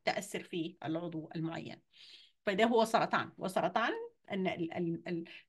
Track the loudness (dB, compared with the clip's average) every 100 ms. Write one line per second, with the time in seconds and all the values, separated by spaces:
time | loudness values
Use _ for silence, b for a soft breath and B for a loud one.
0 | -2 -2 -4 -8 -4 -4 -4 -6 -4 -4
1 | -4 -6 -6 -4 -4 -4 -8 -14 _ B
2 | B B B _ 0 4 6 6 6 4
3 | 4 2 -2 -4 -4 0 2 2 2 0
4 | -6 -12 -8 -2 -2 -2 -4 -2 -2 -2
5 | -4 -6 -6 B